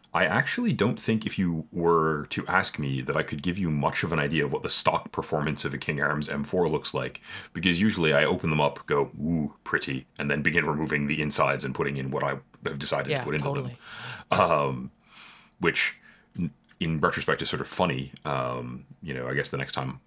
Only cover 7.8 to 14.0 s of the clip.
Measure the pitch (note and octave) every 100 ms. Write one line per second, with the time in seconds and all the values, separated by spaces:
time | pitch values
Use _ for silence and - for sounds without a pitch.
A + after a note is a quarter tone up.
7.8 | G#2+ F#2 D#2 C#2+ D2 F2 E2 D2+ C#2+ -
8.8 | - C#2+ - - D2+ E2+ C#2+ - - -
9.8 | - C2 - - D2 D2 D2+ D#2+ D2+ D2+
10.8 | D2+ D2 C#2+ D#2 D2+ - C#2 C2+ C2+ C2
11.8 | C#2+ C#2 C2+ C#2 C#2 C2+ - - - C#2+
12.8 | C#2+ C#2+ C#2 C#3 D3 D3 C#3+ C#3 B2+ A#2+
13.8 | - -